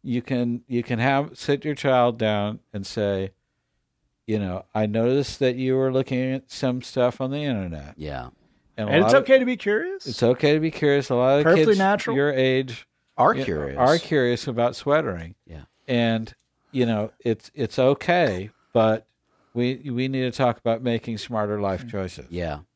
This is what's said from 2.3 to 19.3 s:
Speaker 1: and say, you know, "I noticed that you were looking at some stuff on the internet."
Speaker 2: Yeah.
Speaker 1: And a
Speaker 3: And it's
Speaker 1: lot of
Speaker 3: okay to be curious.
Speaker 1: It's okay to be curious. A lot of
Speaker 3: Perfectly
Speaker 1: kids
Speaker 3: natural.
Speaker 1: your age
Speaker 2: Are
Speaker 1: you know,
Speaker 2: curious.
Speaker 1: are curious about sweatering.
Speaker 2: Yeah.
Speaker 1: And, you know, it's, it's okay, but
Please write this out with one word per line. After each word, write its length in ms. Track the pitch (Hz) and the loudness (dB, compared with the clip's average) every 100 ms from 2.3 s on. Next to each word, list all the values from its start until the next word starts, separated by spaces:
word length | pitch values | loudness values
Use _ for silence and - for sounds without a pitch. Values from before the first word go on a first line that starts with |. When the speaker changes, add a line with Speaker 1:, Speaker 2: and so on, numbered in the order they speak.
| 104 104 107 _ | 0 -2 -6 _
Speaker 1:
and 120 | 104 98 | -12 -8
say, 460 | - 101 98 95 _ _ _ _ _ _ _ _ _ - | -4 -2 -2 -4 _ _ _ _ _ _ _ _ _ -6
you 120 | 107 | -4
know, 260 | 98 92 - | -2 -6 -6
"I 100 | 110 107 | -2 0
noticed 520 | 110 120 135 135 - | 0 2 0 -2 -2
that 160 | 131 123 | -2 0
you 200 | 131 131 | 0 0
were 140 | 135 | 2
looking 400 | 131 131 127 131 | 0 -2 -2 -2
at 180 | 131 _ | -6 _
some 300 | - 131 123 | -4 -4 -4
stuff 360 | - - 123 - | -6 0 0 0
on 100 | 131 | -6
the 80 | 139 | -4
internet." 500 | 147 113 92 80 71 71 | -4 -4 -4 -8 -12 -12
Speaker 2:
Yeah. 320 | 76 65 62 _ _ _ _ - | -10 -10 -12 _ _ _ _ -8
Speaker 1:
And 120 | 104 | 0
a 40 | |
Speaker 3:
And 120 | 151 | 4
it's 80 | 208 | 6
Speaker 1:
lot 40 | 269 | 4
of 40 | |
Speaker 3:
okay 140 | 262 262 | 6 4
to 60 | 247 | 4
be 100 | 240 | -2
curious. 500 | 202 214 349 381 139 | -2 -2 -4 -8 -10
Speaker 1:
It's 160 | 113 | 0
okay 300 | 117 127 143 | 2 4 2
to 60 | 156 | 2
be 100 | 160 | 0
curious. 380 | - 147 143 127 | 0 2 2 2
A 40 | |
lot 240 | 120 127 143 | 2 4 4
of 60 | |
Speaker 3:
Perfectly 200 | 151 160 156 | 6 6 6
Speaker 1:
kids 60 | 196 | 4
Speaker 3:
natural. 360 | 190 202 - 135 | 4 2 0 0
Speaker 1:
your 140 | 147 | 0
age 540 | 135 131 131 135 117 - _ _ - | 2 2 2 -2 -10 -18 _ _ 2
Speaker 2:
Are 140 | 135 | 2
Speaker 1:
you 60 | 135 | 4
know, 40 | |
Speaker 2:
curious. 340 | 127 78 71 69 | -2 -4 -4 2
Speaker 1:
are 200 | 127 165 | 2 2
curious 480 | - 151 123 120 - | 2 0 2 0 -4
about 300 | 117 120 120 | 0 -2 -2
sweatering. 580 | - 147 147 87 82 - - | 0 0 0 -6 -10 -16 -18
Speaker 2:
Yeah. 160 | 78 - _ - | -18 -18 _ -4
Speaker 1:
And, 480 | 120 117 113 110 - _ _ _ | 0 2 0 -6 -16 _ _ _
you 120 | 135 | 0
know, 260 | 120 107 110 _ | 2 2 -2 _
it's, 300 | 117 110 - | -4 -4 -6
it's 240 | - 123 - | -6 -4 2
okay, 720 | 131 139 - 175 147 92 104 _ _ | 2 2 2 2 2 -2 -8 _ _
but 320 | 117 110 110 _ _ _ | 2 4 2 _ _ _